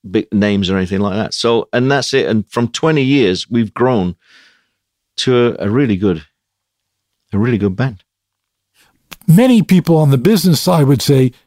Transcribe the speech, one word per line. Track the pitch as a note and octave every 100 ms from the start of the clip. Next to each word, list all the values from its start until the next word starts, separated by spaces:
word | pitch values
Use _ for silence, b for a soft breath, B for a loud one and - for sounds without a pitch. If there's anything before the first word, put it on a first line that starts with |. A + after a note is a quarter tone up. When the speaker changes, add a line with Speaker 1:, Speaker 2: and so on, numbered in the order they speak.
| -
Speaker 1:
big | G#2 -
names | G#2 G#2 G2+ F#2
or | F#2+
anything | F#2 G2
like | G2+
that. | F#2+ G#2+
So, | - A#2 A#2 -
and | A#2+ C3
that's | C#3 B2
it. | C3+ -
And | G#2+ G2+
from | - A#2
twenty | - D#3+ D#3
years, | C3 C#3+ G#2 F2+ -
we've | A#2+ A2
grown | - B2+ B2 F2+ E2+ b b b b b _ _ _ _ -
to | - B2 A#2+ -
a, | G2+
a |
really | A#2 C#3 G2
good, | G2+ E2 - _ _ _ _ _ _ _ _ _ _
a | G2
really | A#2 A#2
good | G2+
band. | F#2 C3 G#2 _ _ _ _ _ _ _ _ _ _ _ - -
Speaker 2:
Many | E3 B3+ A#3
people | E3+ F#3 E3+ E3
on | D3+
the | C3+
business | C#3 A3 F3+ D3+
side | - E3+ C#3
would | C#3+
say, | - C#3 C3 b